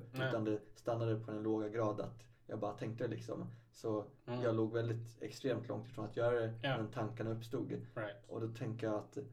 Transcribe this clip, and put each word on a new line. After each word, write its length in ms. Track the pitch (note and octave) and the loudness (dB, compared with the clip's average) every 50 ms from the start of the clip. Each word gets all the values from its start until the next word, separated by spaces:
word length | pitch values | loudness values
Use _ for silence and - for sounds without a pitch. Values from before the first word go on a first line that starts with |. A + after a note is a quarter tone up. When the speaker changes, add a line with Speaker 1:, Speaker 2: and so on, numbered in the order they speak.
| - - | -4 -4
Speaker 1:
Nej. 180 | - C3 C3 C3 | -2 0 2 2
Speaker 2:
utan 140 | A#2+ A2 G#2+ | 2 2 4
det 160 | G#2+ G#2+ G#2 - - - | 2 2 2 0 -6 -18
stannade 440 | - - A#2+ A#2 A#2 A#2 A2+ A2 A2 | -4 -2 0 2 2 4 2 2 2
på 120 | A2+ A2+ | 0 -4
den 120 | G#2+ G#2+ G#2+ | -4 0 2
låga 260 | A2 A2 A2 G#2+ G#2 | 2 2 2 2 2
grad 320 | G#2+ A#2 A2 G#2 G2+ - | 2 2 2 2 2 0
att 220 | G2 - - - - - - - - | -2 -4 -6 -10 -14 -18 -20 -18 -10
jag 120 | - A2+ G#2+ | -6 -4 -2
bara 140 | G#2 G#2 - | -2 -2 -2
tänkte, 340 | - B2 A2 A2+ - - | -2 -4 -4 -2 0 0
liksom. 380 | A2+ A2+ A#2 - A#2 - - A#2+ A#2 - - - - | 0 -2 -4 -4 -4 -4 -4 -4 -6 -8 -12 -18 -20
Så 340 | - - - A2+ G#2+ G#2 G#2 - - - - | -10 -4 0 0 2 0 0 -2 -8 -12 -6
Speaker 1:
Mm. 160 | - A#2+ B2 | -4 0 2
Speaker 2:
jag 140 | B2 A#2 A2+ | 4 4 4
låg 180 | A2+ A2+ A2 A#2 | 4 4 4 4
väldigt 480 | A2+ A2+ A#2 A2+ - - - - - | 2 2 2 0 -2 -4 -8 -8 -8
extremt 460 | - - - - - C3 A2+ A2 - | -8 -8 -6 -2 0 0 0 0 0
långt 200 | - A2 A2 A2 | -2 -4 -4 -6
ifrån 180 | - - A2 G#2+ | -6 -6 -6 -6
att 120 | - - | -2 0
göra 220 | A#2+ A#2 A#2+ B2 A#2+ | 4 6 6 6 6
det, 140 | A2+ A2+ A2+ - - | 4 2 0 0 2
Speaker 1:
Ja. 140 | C#3 B2+ | 2 2
Speaker 2:
men 100 | A2+ A2 G#2+ | 2 0 -2
tankarna 400 | - A#2+ A2 G#2 - - A2 A2+ | -2 -2 -2 -2 -2 -2 0 0
uppstod. 380 | A2+ A2+ - - C3+ B2 - - | 0 -2 -2 -2 -2 -2 0 -2
Speaker 1:
Right. 540 | A#2 A#2+ A#2 - - A#2 G#2+ G2+ G2+ - - | -4 -4 -6 -6 -6 -6 -4 -4 -6 -10 -10
Speaker 2:
Och 140 | - A2+ A2+ | -8 -4 -2
då 60 | A2+ | -2
tänker 400 | A#2 A#2 - C3 A2 A2 - A2 | -2 -2 -2 -2 -2 0 0 2
jag 80 | A2 G#2+ | 2 2
att 220 | G#2 - - - - - - | 0 -2 -4 -6 -8 -8 -8